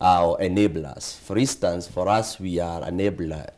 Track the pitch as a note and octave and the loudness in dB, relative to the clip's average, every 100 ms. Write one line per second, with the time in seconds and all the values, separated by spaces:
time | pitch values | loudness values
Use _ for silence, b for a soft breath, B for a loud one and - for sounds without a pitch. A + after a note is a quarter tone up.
0 | F#2 F2 E2+ - F#2 G2 G#2 D#2+ C#2+ - | 4 6 4 2 0 4 2 2 -8 -10
1 | - - - G#2 C3+ - F#2 F2 - F2+ | -12 -12 -4 0 0 0 -2 -2 -6 -2
2 | F#2 A2 A2 - F#2 F2 E2+ E2+ E2 F2 | 2 2 0 -6 -4 -2 -2 -4 -4 0
3 | G2+ F2+ D#2+ D#2 - | 0 0 -6 -6 -10